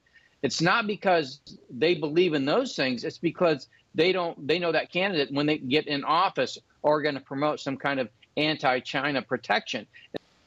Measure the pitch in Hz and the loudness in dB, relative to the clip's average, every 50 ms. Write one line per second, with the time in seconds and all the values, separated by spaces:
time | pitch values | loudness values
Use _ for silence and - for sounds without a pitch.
0 | _ _ _ - _ _ _ - - 127 - - 160 180 202 233 220 208 214 - | _ _ _ -20 _ _ _ -4 -4 -2 0 2 2 2 2 2 0 -2 -4 -2
1 | - 190 180 165 151 127 - - - - - - - - - 117 147 170 180 160 | 2 2 4 4 2 -2 -8 -16 -18 -20 -20 -20 -20 -12 -4 0 2 2 2 2
2 | 160 147 151 175 185 175 156 147 131 143 165 233 277 247 - - 143 131 127 113 | 0 0 2 4 4 4 2 0 0 2 2 0 0 -2 -2 -2 -2 -2 -2 -2
3 | - 160 - - - 165 151 - 185 165 156 131 - _ _ _ _ _ - - | -6 -8 -8 -4 -4 -4 0 2 2 2 2 0 -4 _ _ _ _ _ 0 2
4 | 160 185 185 185 175 170 - - 151 131 156 180 175 170 156 151 131 - - 175 | 2 2 2 0 -2 -4 -6 -6 -2 0 0 0 2 0 0 0 -2 -2 -2 -2
5 | 190 202 190 151 139 - 139 139 147 151 156 151 139 123 135 151 147 - 147 139 | 0 0 0 0 0 0 0 0 2 2 0 0 0 0 0 0 0 0 -4 -4
6 | 123 131 151 170 190 190 - - 127 - - - _ _ _ _ - 147 151 151 | 0 2 2 2 2 2 0 -2 -2 -4 -4 -12 _ _ _ _ 2 2 2 2
7 | 143 151 139 127 - - 139 135 147 151 143 - - 143 135 131 - 143 139 135 | 2 0 -2 -4 -8 -8 -4 -2 0 0 -2 -2 -4 -6 -6 -4 -2 -2 0 -2
8 | 127 113 _ _ - _ - 143 151 156 156 - - 135 127 127 - - - 139 | -2 -4 _ _ -20 _ -4 -2 0 0 -2 0 2 2 2 0 -2 -2 -4 -2
9 | 131 147 143 131 - - 131 120 - - 101 226 - - - 117 104 _ _ - | 0 0 -2 -2 -2 -2 -4 -4 -2 0 -2 -2 0 -4 -8 -8 -8 _ _ -20
10 | - - - - _ _ _ _ _ | -20 -12 -12 -12 _ _ _ _ _